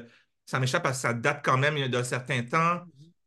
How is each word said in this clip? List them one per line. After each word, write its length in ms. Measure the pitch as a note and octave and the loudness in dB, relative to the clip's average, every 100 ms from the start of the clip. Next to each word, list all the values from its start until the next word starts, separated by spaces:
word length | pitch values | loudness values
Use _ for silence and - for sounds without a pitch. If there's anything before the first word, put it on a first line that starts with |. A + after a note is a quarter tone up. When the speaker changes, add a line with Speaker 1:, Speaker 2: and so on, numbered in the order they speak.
| A#2 _ _ _ - | -2 _ _ _ -6
Speaker 1:
ça 140 | C3+ | -2
m'échappe 240 | C3 E3+ | 0 2
parce 140 | D#3+ C3 | 0 0
que 40 | |
ça 120 | C3+ A#2 | -2 0
date 280 | B2 D3 | 0 0
quand 140 | - C3 | 2 4
même 320 | D3 D3+ C3 | 4 0 0
d'un 140 | B2 | -2
certain 400 | B2 B2+ - C3 | -2 -4 -2 -4
temps. 420 | A#2+ E3 E3 F3 F3 | 0 0 2 0 -6
Speaker 2:
Mhm. 260 | C3 D#3+ _ | -20 -20 _